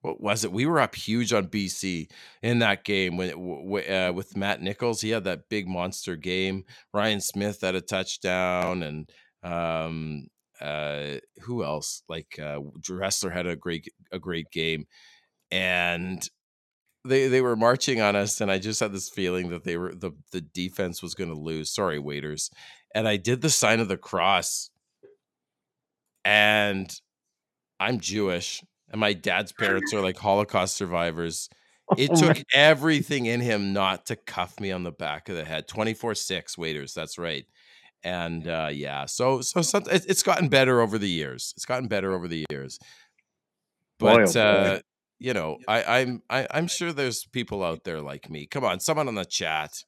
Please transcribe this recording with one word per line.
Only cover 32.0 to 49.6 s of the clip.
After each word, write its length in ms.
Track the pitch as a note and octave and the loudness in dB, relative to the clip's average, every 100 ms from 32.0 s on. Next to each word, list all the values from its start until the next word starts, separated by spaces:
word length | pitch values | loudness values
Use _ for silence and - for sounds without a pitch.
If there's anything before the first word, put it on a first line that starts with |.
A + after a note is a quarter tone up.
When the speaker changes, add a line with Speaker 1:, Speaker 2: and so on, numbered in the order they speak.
| D3 | 6
Speaker 2:
Oh, 20 | E3 | 6
Speaker 1:
took 200 | D#3 D3+ | 6 4
Speaker 2:
man. 60 | - | 4
Speaker 1:
everything 720 | C3+ D3 D3+ D#3 D3+ C#3 C#3+ A#2 | 8 8 8 4 2 2 0 0
in 160 | A#2+ | 0
him 320 | B2 G#2+ G2 | 2 0 0
not 320 | G2 F#2+ F#2 - | 2 2 0 -6
to 100 | A#2 | -10
cuff 460 | - - F2+ - | -8 -6 -6 -4
me 100 | G2+ | -4
on 120 | F#2 | -4
the 100 | F2 | -6
back 340 | D#2 D#2+ D2+ - | -6 -6 -6 -8
of 80 | F2 | -8
the 80 | |
head. 240 | D#2 D#2+ - | -6 -8 -6
Twenty-four 480 | A2 A2 A2 A#2 G#2 | -4 -4 -2 -4 -4
six 420 | - F#2 - - | -4 -6 -6 -8
waiters, 360 | D#2+ D2 C#2 | -6 -6 -8
that's 240 | - D#2+ - | -10 -10 -8
right. 280 | E2+ D2 - _ _ - _ _ | -6 -6 -10 _ _ -20 _ _
And, 460 | F2 F2+ E2+ E2 D#2+ | -6 -4 -4 -6 -4
uh, 220 | E2 D#2 | -4 -4
yeah, 360 | D2 C#2 C#2+ C#2 | -4 -6 -6 -6
so, 340 | - B2 C3 | 0 0 0
so 200 | B2+ - | -2 -2
some-, 220 | D#3 G#3 G3+ | 0 0 2
it, 140 | F3 - | 0 2
it's 160 | F#3+ | 0
gotten 240 | - E3+ D3+ | 2 2 4
better 320 | C3+ C3 B2 | 6 6 6
over 180 | A2+ A2 | 4 2
the 120 | G2 | 0
years. 420 | E2+ C#2+ B1 - - | 0 -2 -6 -10 -10
It's 80 | - | -4
gotten 240 | B2+ A#2+ | -4 -2
better 240 | G2+ F#2+ | -2 0
over 160 | F#2 E2+ | -2 -2
the 160 | E2 D#2 | -6 -6
years. 300 | D2 C2+ - - - _ _ _ _ _ _ _ _ _ _ | -8 -10 -14 -20 -20 _ _ _ _ _ _ _ _ _ _
Speaker 2:
Boy, 260 | A2+ A#2 G2 | 8 8 8
Speaker 1:
But, 40 | |
Speaker 2:
oh, 40 | |
boy. 60 | A2+ | 6
Speaker 1:
uh, 400 | G#2+ G2+ G2+ F#2+ - _ _ _ | 6 8 6 2 -4 _ _ _
you 140 | B2+ | -2
know, 240 | A2 D#2+ D2+ - | -2 -2 -4 0
I, 320 | A2+ F#2+ B2 | 0 4 2
I'm, 220 | B2+ B2 _ | 2 -4 _
I, 180 | B2 B2+ | -2 0
I'm 160 | D3 F3 | -2 -2
sure 260 | - E3+ | -2 -4
there's 320 | C#3+ C3 A2 - | -2 -2 -4 -6
people 360 | B2+ A2 G2+ | -6 -4 -2
out 220 | F2+ E2 | -2 -4
there 160 | F#2 D#2+ | -6 -8
like 300 | C#2+ C#2+ - | -8 -12 -12
me. 160 | D2+ D2 | -12 -8
Come 180 | C#3+ | -2
on, 160 | A#2+ F#2 | -2 0
someone 300 | - D#3 C#3 | 0 0 0
on 60 | G#2+ | -4
the 100 | F#2 | -4
chat. 580 | - F2 D#2 | -4 -2 -2